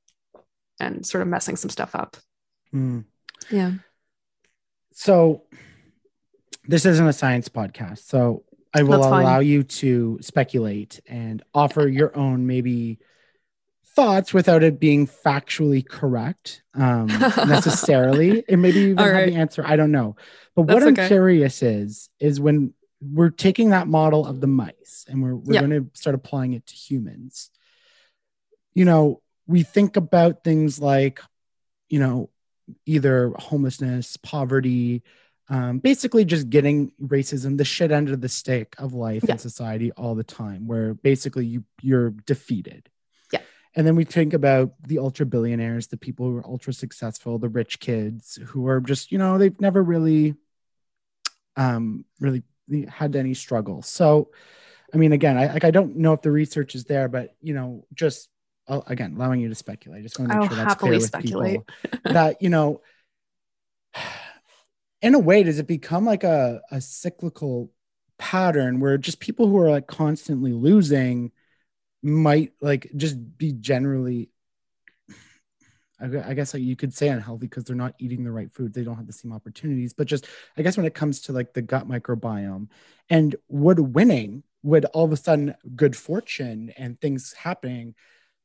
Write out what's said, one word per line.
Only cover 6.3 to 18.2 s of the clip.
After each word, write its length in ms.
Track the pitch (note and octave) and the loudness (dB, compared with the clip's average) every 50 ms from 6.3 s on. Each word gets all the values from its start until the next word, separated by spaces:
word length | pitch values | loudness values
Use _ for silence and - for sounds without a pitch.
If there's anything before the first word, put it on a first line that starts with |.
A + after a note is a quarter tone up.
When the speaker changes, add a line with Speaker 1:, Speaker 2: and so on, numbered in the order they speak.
| _ _ _ _ - - _ | _ _ _ _ -20 -16 _
Speaker 2:
this 200 | - D3 E3 - | 0 0 2 4
isn't 200 | F#3 F3 D#3+ E3 D#3 | 4 6 6 6 4
a 40 | C#3 | 2
science 360 | - - C3+ B2 B2 A#2 - | 2 0 0 0 0 -2 -6
podcast, 500 | - A#2 G#2+ F#2+ - - A2 F2 G2 G#2+ - | -8 -8 -8 -8 -8 -12 -12 -12 -14 -16 -8
so 380 | - - C3+ B2 A#2+ A2+ G#2+ - _ _ _ _ _ - | -2 0 2 2 2 0 -2 -8 _ _ _ _ _ 0
I 100 | D3+ D3 | 2 4
will 80 | C3+ C#3+ C#3+ | 6 6 6
Speaker 1:
That's 60 | C3+ C3+ | 6 6
fine. 180 | C3+ C3+ C3 | 4 4 4
Speaker 2:
allow 140 | C3 C3 C3 | 4 4 4
you 240 | C#3+ D3 C#3+ C#3+ C3+ | 4 4 4 2 2
to 560 | C3+ - - - C3+ B2+ A#2+ A#2 A2+ A2+ - | 0 -4 -4 0 0 0 2 0 -2 -4 -6
speculate 800 | - - - - A#2+ - - B2+ A2+ G#2+ G2+ G#2 G#2 G#2+ - - - - | -10 -6 -2 -2 -2 0 0 -2 -2 -2 -4 -6 -8 -12 -16 -20 -20 -16
and 340 | A#2+ A#2 A#2 A2+ A2 A2 - _ - | -12 -12 -10 -10 -10 -12 -12 _ 0
offer 340 | C#3+ D3 D3 - D#3 D3 C#3+ | 2 2 2 2 0 0 2
your 280 | C3 C3+ D3+ D3 - | 2 2 0 0 0
own 300 | C#3+ C#3 C3+ C3 B2+ B2+ B2+ | -2 -2 -2 0 0 -2 -2
maybe 520 | B2+ B2+ A#2+ B2 B2 A#2+ A#2 A2+ A2+ - _ _ _ _ _ _ _ _ _ _ _ _ _ _ _ _ _ _ _ | -2 -2 -2 -2 -2 -4 -4 -6 -8 -10 _ _ _ _ _ _ _ _ _ _ _ _ _ _ _ _ _ _ _
thoughts 380 | - C#4 A3+ G3 F#3+ F#3 - - | 2 4 4 4 2 0 2 2
without 300 | F#3+ E3 - E3+ E3 D#3+ | 2 4 6 6 6 6
it 160 | E3 D3 C#3 | 4 4 4
being 280 | D#3 D#3 D3 D3 C#3+ C3+ | 4 4 4 4 2 0
factually 800 | - _ - D#3 C#3 C#3 - - - - D#3+ D3 C#3 C3+ C3 | -2 _ -2 0 0 -2 -2 -6 -4 -2 0 2 2 0 -2
correct, 760 | - - - - C#3 B2+ A#2 A2+ B2 F#3 - - - - - _ _ - | -4 -6 -4 -2 -2 -2 -2 -2 -4 -6 -8 -12 -20 -20 -20 _ _ -4
um, 320 | C#3 C3+ B2+ B2 A#2 A2+ G#2+ | 0 2 2 2 2 0 0
Speaker 1:
<laughs> 400 | G#2+ G#2+ C4 C4 G3 - C#3 C#3+ | 0 2 2 2 2 2 2 4
Speaker 2:
necessarily. 960 | D3 C#3+ F3+ E3 D3+ - - - D3 C3 B2+ C3 C3+ C#3+ | 4 4 4 2 0 0 2 2 4 4 4 4 4 4